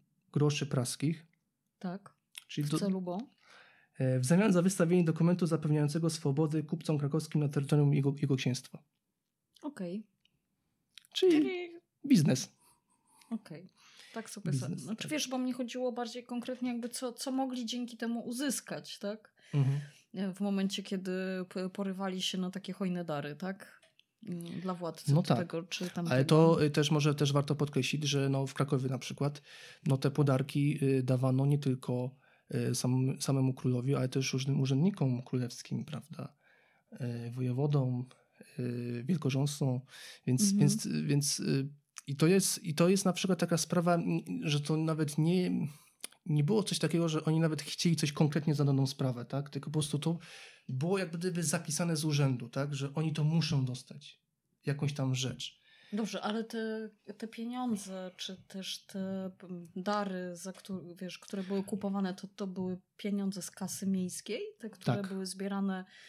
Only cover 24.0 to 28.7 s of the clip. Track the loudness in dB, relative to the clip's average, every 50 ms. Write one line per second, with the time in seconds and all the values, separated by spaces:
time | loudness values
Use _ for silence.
24 | _ _ _ _ -12 -10 -10 -8 -8 -8 -8 -8 -6 -6 -6 -4 -6 -8 -8 -6
25 | 0 4 4 4 6 4 2 2 0 -2 -4 -8 -8 -6 -8 -8 -8 -6 -6 -4
26 | -2 0 2 4 6 6 8 8 8 8 8 6 4 2 2 2 2 2 4 4
27 | 4 2 2 2 2 2 2 2 2 0 0 0 -2 -2 0 0 0 0 -2 -2
28 | -2 0 0 0 0 2 0 0 -2 -2 -2 -2 -2 0